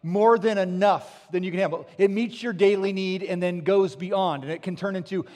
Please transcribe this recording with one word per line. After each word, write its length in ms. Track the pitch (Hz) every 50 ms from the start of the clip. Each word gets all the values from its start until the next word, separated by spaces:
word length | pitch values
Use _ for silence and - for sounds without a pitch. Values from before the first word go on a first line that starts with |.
more 340 | - 160 175 202 214 226 233
than 220 | 226 175 226 214 196
enough 680 | 190 180 180 185 196 202 185 143 - - - - - _
than 140 | 175 180 180
you 80 | 185
can 80 | 170 185
handle. 260 | 196 156 156 170 156 - -
It 140 | - 196 196
meets 320 | 196 214 233 233 233 -
your 100 | 233 240
daily 400 | 220 165 202 196 208 196 190 196
need 300 | 196 190 190 190 185 185
and 180 | 190 180 185 175
then 200 | 180 180 175 180
goes 340 | 160 180 196 196 196 180 -
beyond. 480 | - 175 185 202 190 190 175 151 139
And 100 | 131 143
it 80 | 165 170
can 140 | - 190 180
turn 220 | - 185 202 196
into 300 | 190 165 - 196 185 - - -